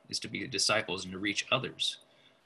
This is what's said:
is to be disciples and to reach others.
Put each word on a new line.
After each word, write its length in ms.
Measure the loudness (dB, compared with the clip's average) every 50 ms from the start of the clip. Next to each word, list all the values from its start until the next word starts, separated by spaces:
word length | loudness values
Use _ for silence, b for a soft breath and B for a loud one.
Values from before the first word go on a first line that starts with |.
| -10 -6
is 100 | -6 -6
to 80 | -4 -4
be 200 | -4 -4 -4 -2
disciples 560 | 0 2 4 4 4 4 2 2 -2 -4 -4
and 100 | -6 -6
to 60 | -2
reach 260 | 0 0 0 0 2 2
others. 460 | 2 2 2 -2 -2 -2 -2 -2 -2 -4 b b b b b b b b b